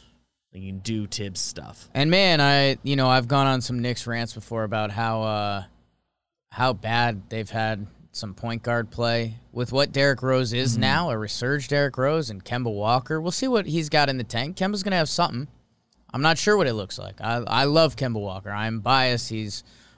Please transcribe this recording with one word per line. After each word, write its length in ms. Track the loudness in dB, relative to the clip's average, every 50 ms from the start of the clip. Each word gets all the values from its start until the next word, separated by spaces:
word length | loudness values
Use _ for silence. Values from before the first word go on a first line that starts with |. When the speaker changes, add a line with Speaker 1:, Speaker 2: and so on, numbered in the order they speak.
| -20 _ _ _ _ _ _ _ _ _ -16
Speaker 1:
You 180 | -14 -12 -10
can 80 | -10 -8
do 260 | -6 -4 -4 -4 -4
Tibbs 340 | -6 -6 -8 -8 -6 -6 -6
stuff. 480 | -6 -8 -8 -10 -14 -16 -18 -20 -14 -6 -2
Speaker 2:
And 160 | 0 2 4
man, 320 | 4 6 6 6 6 6
I, 360 | 6 6 6 6 4 4 2 0
you 140 | -2 0 2
know, 120 | 4 4 6
I've 180 | 4 4 4
gone 180 | 4 2 4 4
on 160 | 4 2 2
some 180 | 0 -2 -2 -2
Knicks 280 | -2 -2 -4 -4 -4
rants 260 | -4 -4 -4 -4 -4 -8
before 300 | -10 -10 -6 -4 -4 -2
about 280 | -2 -2 -2 -2 -2
how, 300 | -2 -2 -2 0 0 0
uh, 420 | 0 0 0 0 -2 -2 -4 -4 -8 -10 _ _ _ _ _ _ _ _ _ _ _ _ _ _ _ _
how 240 | -4 0 0 0 0
bad 560 | -2 -2 -2 0 2 2 2 0 -4 -8 -8
they've 200 | -8 -8 -6 -6
had 360 | -4 -2 -2 -2 -2 -4 -8 -12 -16 -20 -20 _
some 220 | -14 -12 -10 -12 -10
point 300 | -8 -8 -6 -6 -4 -2
guard 260 | -2 -2 -2 -2 -4
play 460 | -4 -2 -2 0 0 0 -2 -4 -6 -12 -16 _
with 200 | -6 -6 -4 -2
what 200 | 0 0 0 0
Derrick 320 | 2 2 4 4 2 2 0
Rose 300 | 0 2 2 0 0 -2
is 180 | 0 0 0 0
Speaker 1:
Mm-hmm. 80 | 2
Speaker 2:
now, 280 | 2 2 2 2 2 0
a 60 | -2
resurged 520 | -4 -4 -6 -6 -4 -2 -2 -2 -2 -2 0
Derrick 280 | 0 2 2 0 0
Rose 340 | 0 0 2 2 0 -2 -4
and 120 | -8 -12 -8
Kemba 300 | -6 -4 -4 -4 -4 -4
Walker. 480 | -2 0 2 2 2 0 -2 -4 -4
We'll 100 | -2 -4
see 160 | -4 -2 0
what 200 | 0 0 0 0
he's 220 | 0 -2 -2 -2 2
got 200 | 2 4 4 4
in 80 | 2
the 60 | -2 -4
tank. 340 | -4 -4 -4 -4 -4 -4
Kemba's 240 | -2 -2 -2 -2 -2
gonna 140 | -2 0 0
have 140 | 0 0 0
something. 380 | 0 0 0 0 0 -4 -8 -10 -12 _ _ _ _ _ _ _ _ _ _ _
I'm 100 | -2 2 2
not 160 | 2 4 4
sure 180 | 4 4 4
what 80 | 4 4
it 60 | 2 0
looks 240 | -4 -6 -8 -10
like. 240 | -12 -12 -12 -12 -8
I, 220 | -4 -2 -2 -2 -2
I 180 | 0 2 2 4
love 300 | 4 6 6 4 4 2
Kemba 240 | 0 -2 -2 -2 -2
Walker. 300 | -4 -6 -8 -8 -8 -8
I'm 300 | -6 -4 -4 -4 -4 -2
biased. 500 | 2 2 4 4 4 4 2 0 -4 -4
He's 340 | -6 -6 -6 -6 -8 -10 -12 _ -20 -20 -20 _ _